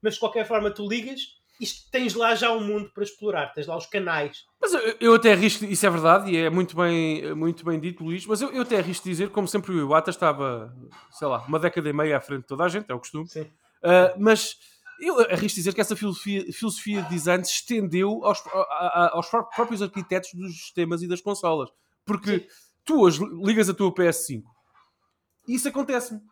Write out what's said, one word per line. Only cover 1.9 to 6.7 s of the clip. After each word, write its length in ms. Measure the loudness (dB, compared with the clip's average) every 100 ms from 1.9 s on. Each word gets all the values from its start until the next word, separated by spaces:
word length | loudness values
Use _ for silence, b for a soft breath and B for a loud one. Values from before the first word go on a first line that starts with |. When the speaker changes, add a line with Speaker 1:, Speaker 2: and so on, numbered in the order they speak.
Speaker 1:
tens 220 | -4 -2
lá 200 | 0 0 2
já 160 | 2
um 120 | 0
mundo 280 | -2 -4 -6
para 100 | -8
explorar, 500 | -8 -6 -4 -2 -4
tens 140 | -8 -8
lá 100 | -8
os 80 | -6
canais. 580 | -6 -2 -2 -2 -8 _ _
Speaker 2:
Mas 120 | -2
eu, 220 | 0 0 2
eu 140 | 6 8
até 180 | 8
arrisco, 320 | 6 4 0 -4
isso 200 | 0 2
é 40 |
verdade, 420 | 4 6 6 6
e 60 | 2
é 120 | 2
muito 260 | 2 0